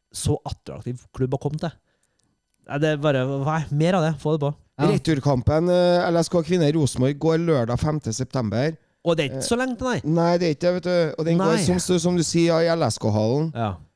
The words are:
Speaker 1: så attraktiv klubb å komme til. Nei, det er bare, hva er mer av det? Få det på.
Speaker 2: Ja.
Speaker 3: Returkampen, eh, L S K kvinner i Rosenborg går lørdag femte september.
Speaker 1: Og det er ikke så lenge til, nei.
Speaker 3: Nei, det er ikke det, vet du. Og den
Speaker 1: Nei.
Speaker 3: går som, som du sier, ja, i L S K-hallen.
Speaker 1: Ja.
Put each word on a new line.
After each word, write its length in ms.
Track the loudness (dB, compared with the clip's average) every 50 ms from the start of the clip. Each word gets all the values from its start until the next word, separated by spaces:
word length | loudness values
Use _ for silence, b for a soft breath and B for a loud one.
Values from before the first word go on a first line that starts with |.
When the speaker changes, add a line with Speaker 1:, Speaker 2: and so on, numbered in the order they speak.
| _ _
Speaker 1:
så 240 | -12 -6 -2 -2 -2 -2 -4
attraktiv 640 | -8 -12 -12 _ -14 -14 -12 -10 -10 -12 -12 -14 _ -6
klubb 160 | -4 -2 -2 -2
å 60 | -2
komme 180 | -4 -4 -6 -6
til. 120 | -6 -8 -10 _ _ _ _ _ _ _ _ _ _ _ _ _ _ _ _ _ _ -8
Nei, 100 | -4 0
det 100 | 0 0 0
er 20 |
bare, 280 | 0 0 2 2 2 0
hva 340 | -2 -2 -2 -2 -2 -2 -2
er 40 | -2 -2 0
mer 200 | 0 2 2 2
av 80 | 2
det? 180 | 2 0 -2 -2
Få 120 | -2 -2 0
det 40 | 0
på. 140 | 0 -2 -4 -6 _ _ _ -2
Speaker 2:
Ja. 100 | 0 2
Speaker 3:
Returkampen, 800 | 2 2 0 0 0 2 2 2 0 2 2 2 2 2 2 2
eh, 380 | 4 4 4 4 4 2 2 2
L 60 | 2
S 120 | 0 0 0
K 140 | 0 -2
kvinner 240 | 0 0 2 2 2 2
i 40 |
Rosenborg 440 | 4 2 2 0 2 0 0 0 0 0
går 200 | 0 0 0 2
lørdag 400 | 2 2 2 2 2 0 0 0
femte 340 | 0 0 -2 -2 -4 -4
september. 640 | -4 -4 -6 -4 -4 -2 -2 -2 0 0 0 -2 -4 -6 _ _ _ _ -2
Speaker 1:
Og 100 | 0 0 0
det 120 | 0 -2
er 40 | -4
ikke 80 | -6 -4
så 140 | -2 -2 0
lenge 180 | -2 -2 -4
til, 100 | -4 -4
nei. 140 | -4 -4 -2
Speaker 3:
Nei, 360 | -2 0 0 2 2 2 2 2
det 80 | 0 0
er 60 | -2
ikke 60 | 0
det, 140 | 0 0 0
vet 80 | 0 -2
du. 300 | 0 0 0 0 0 -2 -4
Og 60 | -2
den 100 | 0 2
Speaker 1:
Nei. 80 | 2 2
Speaker 3:
går 340 | 2 2 2 2 0 0 0
som, 160 | 0 0 0 0
som 180 | 2 2 0
du 60 | 0
sier, 240 | 0 0 0 2 2
ja, 120 | 2 2 2 2 2
i 20 | 2
L 80 | 0 0
S 120 | 0 -2
K-hallen. 540 | -2 -2 0 0 0 0 0 0 0 -2 -4 -4
Speaker 1:
Ja. 200 | -4 -4 -4 -6 -8 -14 -20 _